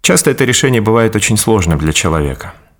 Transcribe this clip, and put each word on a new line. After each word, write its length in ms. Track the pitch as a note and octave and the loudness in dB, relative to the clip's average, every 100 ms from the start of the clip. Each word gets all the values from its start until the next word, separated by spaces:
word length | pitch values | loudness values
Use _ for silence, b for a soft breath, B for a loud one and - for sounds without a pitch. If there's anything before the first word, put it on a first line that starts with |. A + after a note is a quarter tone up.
часто 300 | - - D#3 | -2 0 0
это 120 | B2+ | 0
решение 380 | C3 B2 C#3 A#2+ | 0 2 2 2
бывает 340 | G#2+ A2+ A2+ G#2+ | 2 2 2 0
очень 220 | - G#2+ | 0 0
сложным 400 | - A2 E2 D#2 | 2 2 2 0
для 160 | D#2 | 0
человека. 580 | - F2+ D#2+ C#2+ C2 - - _ | -2 -2 -2 -2 -6 -14 -20 _